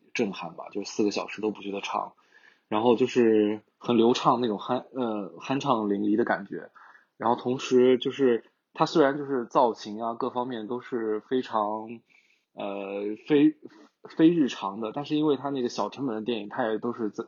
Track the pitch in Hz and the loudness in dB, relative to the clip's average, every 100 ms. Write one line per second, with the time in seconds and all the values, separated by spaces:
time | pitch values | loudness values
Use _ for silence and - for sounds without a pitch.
0 | _ - 104 - 85 85 - 101 98 - | _ -4 -2 -4 -10 -12 -12 -10 -6 0
1 | 104 98 87 - 107 101 98 98 - 101 | 0 0 -6 -4 -4 -4 -8 -8 -6 -6
2 | 98 _ _ _ _ _ - 107 120 113 | -6 _ _ _ _ _ -6 0 4 4
3 | 127 127 117 110 104 107 _ _ - 120 | 4 4 6 6 4 0 _ _ 0 4
4 | 113 127 156 120 123 98 - 127 - 131 | 6 4 2 2 0 -2 -4 -4 -4 -6
5 | 117 107 98 82 - 135 139 117 104 101 | -4 -4 -8 -10 -4 -2 0 0 2 0
6 | 104 107 110 92 98 85 - - - - | 2 2 2 0 -4 -12 -12 -20 -20 -20
7 | _ - 113 120 123 131 - 127 127 127 | _ -4 0 0 -2 -4 2 6 6 4
8 | 135 127 131 113 - _ _ - 160 165 | 2 2 2 2 -2 _ _ -2 2 4
9 | 139 147 139 135 113 156 123 107 110 107 | 4 2 -4 -4 -2 2 2 0 -8 -8
10 | 117 117 123 123 127 117 107 123 - 123 | -6 -6 -6 -6 -6 -8 -8 -8 -6 -4
11 | 110 107 - 131 123 113 104 110 110 117 | -2 -4 -2 -4 -2 -2 -2 -6 -12 -16
12 | _ _ _ _ _ - 104 98 98 101 | _ _ _ _ _ -10 -8 -8 -6 -6
13 | 104 107 - 147 151 - - - - _ | -6 -6 2 4 4 2 -10 -20 -20 _
14 | - - 165 170 123 - 98 101 110 143 | -8 4 4 6 0 -2 -8 -6 -6 -6
15 | 147 151 151 135 139 139 120 - 101 - | -4 0 2 0 -2 -4 -4 -2 -6 -4
16 | 139 107 107 113 101 - 117 110 120 120 | -6 -4 -4 -4 -6 -4 -2 -2 -4 -4
17 | 107 - | -6 -6